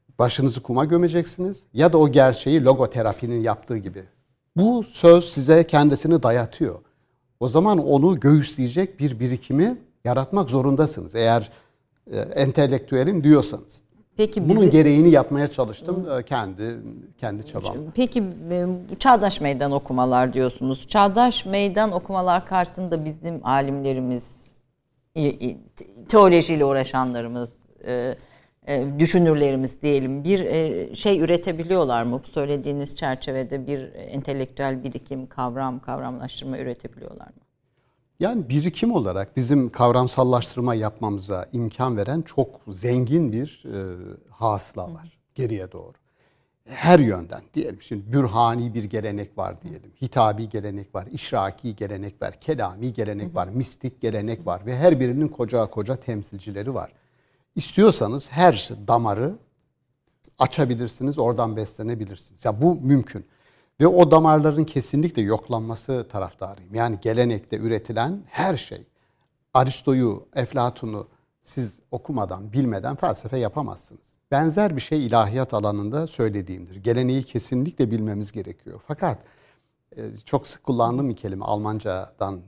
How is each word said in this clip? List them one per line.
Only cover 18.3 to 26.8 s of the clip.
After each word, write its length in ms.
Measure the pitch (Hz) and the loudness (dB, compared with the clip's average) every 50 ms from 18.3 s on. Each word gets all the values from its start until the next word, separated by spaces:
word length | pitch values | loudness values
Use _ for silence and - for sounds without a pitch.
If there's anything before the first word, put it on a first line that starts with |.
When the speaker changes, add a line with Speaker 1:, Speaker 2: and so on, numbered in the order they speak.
| 175 170 165 165 | -6 -10 -8 -6
Speaker 2:
e, 140 | 175 180 180 180 185 180 180 - - - | -4 -4 -2 -4 -4 -6 -8 -12 -8 -2
çağdaş 420 | - 269 254 226 214 202 185 - | 4 4 4 6 4 2 0 0
meydan 300 | 151 143 139 127 143 143 | -2 -2 -2 0 -2 0
okumalar 640 | 139 143 139 - 131 127 127 127 127 127 127 131 120 | -2 -2 -2 -2 -2 0 0 2 2 2 2 2 0
diyorsunuz. 540 | 131 131 127 123 - - 131 135 - - - | 0 0 -2 -2 -4 -4 -4 -4 -4 -6 -2
Çağdaş 580 | - 214 202 202 190 220 247 247 233 - - | 2 4 4 4 4 4 2 2 2 -2 -4
meydan 460 | 190 190 202 202 202 180 202 220 220 | -4 -2 -2 0 0 0 0 0 0
okumalar 540 | 185 175 180 - 196 190 180 180 175 180 180 | -2 -4 -6 -4 -4 -2 0 2 0 0 0
karşısında 600 | - 185 185 180 175 - - 185 180 170 165 151 | -2 0 0 0 0 -2 -8 -6 -4 -4 -4 -4
bizim 400 | 156 151 160 165 170 170 156 - | -6 -8 -10 -10 -10 -10 -6 -2
alimlerimiz, 1080 | 113 131 139 139 139 139 139 139 135 135 131 127 123 127 123 117 - - - - - _ _ _ _ _ _ _ _ _ _ _ _ - | 0 0 0 0 0 -2 -4 -2 -2 -2 -2 -2 -4 -4 -6 -8 -10 -16 -18 -20 -20 _ _ _ _ _ _ _ _ _ _ _ _ -6
i-, 120 | 165 151 143 - - - 123 | -2 -2 -2 -2 -2 -6 -8
i-, 80 | 85 - - - _ | -8 -10 -16 -20 _
te-, 300 | - - - 98 110 220 - | -20 -20 -20 -20 -20 -6 4
teolojiyle 560 | - 220 202 190 175 170 156 165 165 151 147 | 6 8 10 10 8 6 4 4 2 2 2
uğraşanlarımız, 920 | 139 139 135 | 2 2 2